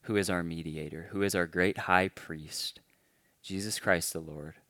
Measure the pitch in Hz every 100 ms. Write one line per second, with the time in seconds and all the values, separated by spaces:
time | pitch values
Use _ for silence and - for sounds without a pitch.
0 | - 104 95 90 85 82 80 78 76 76
1 | 85 98 101 95 85 90 92 - - 92
2 | 95 - - 78 76 - - - _ _
3 | _ _ _ _ - 95 107 - - 87
4 | - 82 80 76 73 -